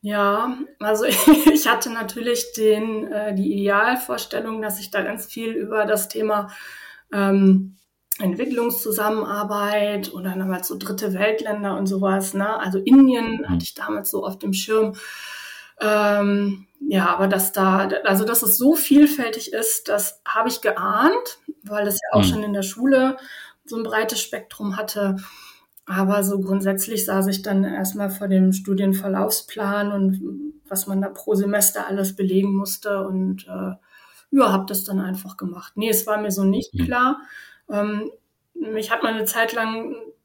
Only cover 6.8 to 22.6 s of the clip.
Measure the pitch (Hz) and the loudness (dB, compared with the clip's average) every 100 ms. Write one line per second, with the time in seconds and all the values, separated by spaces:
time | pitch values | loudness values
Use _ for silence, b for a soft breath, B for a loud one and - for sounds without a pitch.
6.8 | B B B 202 196 196 190 190 190 - | B B B 0 2 6 6 6 2 -12
7.8 | _ _ _ - 196 175 254 240 233 240 | _ _ _ -4 -2 -2 -2 -2 -2 -2
8.8 | 226 202 214 220 - 208 208 208 202 208 | -4 -2 0 -2 -2 -4 -4 -2 0 0
9.8 | 208 202 196 185 190 185 190 180 180 - | 0 -2 -6 -8 -6 -4 -2 -4 -4 -8
10.8 | - 190 214 190 208 220 220 208 202 196 | -6 -4 -4 0 0 0 -4 -4 -4 -2
11.8 | 196 190 196 196 190 196 202 220 196 190 | -2 0 2 0 -2 -2 -2 -2 -2 -2
12.8 | 196 269 262 247 226 220 - 85 85 - | 6 8 8 4 0 -4 -2 -2 -2 -10
13.8 | - 104 95 101 - - 208 190 - 220 | -8 -6 -4 -6 -6 -6 -4 -4 0 0
14.8 | 214 190 B B B B B B B _ | 0 -2 B B B B B B B _
15.8 | 214 214 208 208 202 202 202 196 - _ | 0 2 4 2 2 2 0 -4 -10 _
16.8 | 285 190 175 175 196 196 - - 190 190 | -2 2 2 2 2 2 0 2 4 4
17.8 | 196 - 214 196 220 233 196 - 254 320 | 2 0 2 2 2 0 2 4 4 4
18.8 | - 285 294 294 233 220 - 226 220 - | 6 8 8 6 -4 -4 -6 -4 -2 -4
19.8 | - 208 190 - - 226 233 247 214 175 | -2 -2 -2 -6 -4 -2 -2 0 -2 -2
20.8 | 190 208 277 453 494 - - - 208 208 | -2 2 4 2 -4 -14 -16 -16 -8 -4
21.8 | 202 202 - 208 196 214 208 202 | -2 -2 0 4 4 2 -2 -4